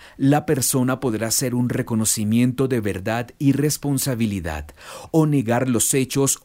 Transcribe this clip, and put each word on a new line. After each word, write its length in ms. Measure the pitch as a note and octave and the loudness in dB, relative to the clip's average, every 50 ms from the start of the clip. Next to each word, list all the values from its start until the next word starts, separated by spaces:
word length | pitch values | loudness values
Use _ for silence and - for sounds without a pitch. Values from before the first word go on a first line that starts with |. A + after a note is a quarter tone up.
| - - - | -20 -20 -4
la 300 | - C3+ C3+ D3 D3+ D3+ | 0 4 4 4 4 2
persona 560 | - D3+ C3 A#2+ - - C3 B2 C3 C3 B2+ | 0 0 0 0 0 0 0 0 0 0 -2
podrá 260 | - B2+ A2 G#2 A2+ | -2 -2 -2 -2 -2
hacer 260 | A2+ - - C3+ B2 B2 | -2 -2 -2 -2 0 0
un 140 | B2 B2 | 0 0
reconocimiento 1000 | A#2 G#2+ A2+ A#2+ - A#2 A2 A2 - - A2+ G#2 G#2 A2+ A#2 B2 B2+ B2 - C3+ B2+ | 0 -2 -2 -2 -2 -2 0 0 0 -2 -2 0 2 2 4 2 2 2 0 0 0
de 100 | C3 A#2 | 0 -2
verdad 520 | G2+ G#2 F2+ F#2 F#2 A2 A2 A#2+ A#2+ - - | -2 -2 -4 -4 -4 -4 -4 -4 -4 -8 -6
y 140 | - D3 C#3 | 0 2 2
responsabilidad, 1160 | C3+ C#3 D3 D3+ - - - C#3+ C#3 B2+ - C#3+ B2 A2 A#2 G#2 G2+ F#2+ E2 E2 D2+ D2+ D2 - - - - - - - - - | 2 4 2 0 -2 -2 -2 -2 -2 -2 -2 -2 -2 0 -2 -2 -2 -4 -4 -6 -6 -6 -8 -12 -16 -20 -20 -18 -18 -16 -8 0
o 140 | - D#3+ D#3 | 2 2 4
negar 420 | D3+ D3 C#3 A2 A2+ A#2+ B2 B2+ | 4 2 2 2 2 0 0 2
los 260 | B2+ A#2+ G#2+ - - - | 0 0 0 0 0 0
hechos 460 | C3+ B2+ B2+ - C#3 C#3 C3+ - - - | 0 0 0 0 0 0 0 0 -4 -4